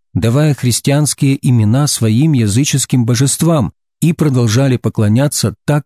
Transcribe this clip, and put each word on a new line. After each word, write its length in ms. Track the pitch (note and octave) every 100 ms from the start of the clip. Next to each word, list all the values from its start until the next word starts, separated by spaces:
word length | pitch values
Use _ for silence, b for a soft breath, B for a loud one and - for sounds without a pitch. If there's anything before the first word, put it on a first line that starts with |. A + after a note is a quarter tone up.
| _
давая 400 | - A2+ C3 D3+
христианские 840 | C#3 B2 - C#3 C#3+ D3 - C#3 C3+ -
имена 400 | A#2+ G#2 B2+ D3
своим 440 | - A2 A2+ D#3+
языческим 720 | C3+ G#2+ A2 D3 C3+ - C3
божествам 680 | A#2 A#2 C#3 - D#3+ D#3 F#2 - _ -
и 140 | D#3+
продолжали 640 | - D3+ B2+ A#2 A#2 C3+ B2
поклоняться 760 | A2 - G#2 A#2 C#3+ - G2+ - -
так, 180 | D3